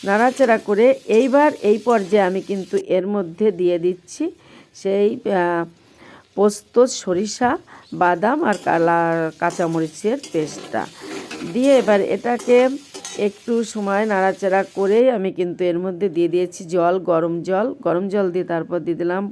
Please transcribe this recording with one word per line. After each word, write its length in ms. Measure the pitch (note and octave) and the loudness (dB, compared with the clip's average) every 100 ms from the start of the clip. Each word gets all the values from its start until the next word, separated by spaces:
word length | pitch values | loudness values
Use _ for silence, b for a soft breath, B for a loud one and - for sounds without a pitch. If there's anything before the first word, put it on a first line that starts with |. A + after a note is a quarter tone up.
| G3 | 0
নাড়াচাড়া 520 | G#3 A#3+ B3+ B3+ A3 | 2 2 2 2 2
করে 280 | G#3 G3+ B3 C4+ - | 2 4 4 4 2
এইবার 420 | G#3+ C4 C#4 D4 C#4+ | 2 4 4 4 2
এই 160 | G#3 G#3 | 0 2
পর্যায়ে 480 | A#3 A#3 F#3 G#3 F#3 | 2 0 2 2 2
আমি 120 | F#3+ | 0
কিন্তু 340 | - G3 F3 G3 G3 | -4 -6 -4 -6 0
এর 180 | F#3 F#3 | -2 0
মধ্যে 400 | G#3 F3 E3+ G#3+ | -4 -4 -2 -2
দিয়ে 260 | F3 F3+ F3 | 2 0 0
দিচ্ছি 440 | F3 F#3 - - D#4+ F#4+ B B B | -2 -4 -12 -8 -8 -8 B B B
সেই, 340 | - G3 G3 G3+ B3 - | -10 -4 0 0 0 -2
আহ, 340 | G3 F3 E3+ E3+ _ B B B B B | 0 0 -2 -4 _ B B B B B
পোস্ত, 420 | - G#3 G3+ - - B3+ - | 0 0 0 -2 2 2 2
সরিষা, 500 | - F3+ G#3 - B3 E4 - B B | -4 -2 -4 -2 -2 -2 -8 B B
বাদাম 460 | D#3+ F3 F3 G#3 D4 | 0 0 2 0 0
আর 140 | D4+ G3 | -2 -2
কালা, 360 | - E3 E3+ E3+ E3 E3 D#3+ - | -2 0 2 2 0 -2 -4 -4
কাঁচামরিচের 800 | E3+ F3 E3+ E3 D#3+ - G#3 C4+ - | -6 -2 -2 -2 -4 -4 -4 -4 -4
পেস্টটা 540 | E3 D3+ - - A2 - B B B B - E3 | -4 -4 -8 -8 -6 -6 B B B B -12 -6
দিয়ে 200 | F#3 C4+ C4+ | 0 4 4
এবার 220 | G3+ G3+ - G3 | 4 2 2 -2
এটাকে 420 | A#3+ A#3+ - B3 C4 C#4 - - - - G#3 | -2 -4 4 4 4 -2 -12 -18 -14 -4 -4
একটু 260 | G3+ - A#3 | -4 -4 -2
সময় 400 | A3 A3 G3+ G3 A3 | -2 -6 -2 0 0
নাড়াচাড়া 560 | G3 F#3+ F#3+ G3 F#3+ F#3+ - | 2 0 0 0 0 -2 -2
করেই 300 | G3 G#3+ B3+ A#3 | 2 4 4 2
আমি 120 | F#3+ | -4
কিন্তু 300 | F3 F3+ E3+ | -4 -6 -2
এর 140 | F3+ E3+ | -2 0
মধ্যে 280 | F#3 F3 G3 | -4 -4 -4
দিয়ে 200 | D#3+ E3+ | 0 0
দিয়েছি 320 | F3 F3+ - F3+ | 0 -2 -6 -4
জল, 300 | F3 E3+ F#3+ | 0 2 0
গরম 340 | F3 E3 E3+ E3+ | 0 0 0 -4
জল। 240 | D#3+ F#3+ A#3+ - | -2 -2 -2 -4
গরম 240 | - E3+ G3 | -2 -2 -2
জল 160 | G3+ F#3+ | -2 -2
দিয়ে 160 | F3+ F3 | -2 -4
তারপর 240 | E3+ E3 F3 | -4 -4 -6
দিয়ে 200 | D#3 D#3+ | -4 -4
দিলাম 220 | F3 F3+ G3 | -2 -4 -6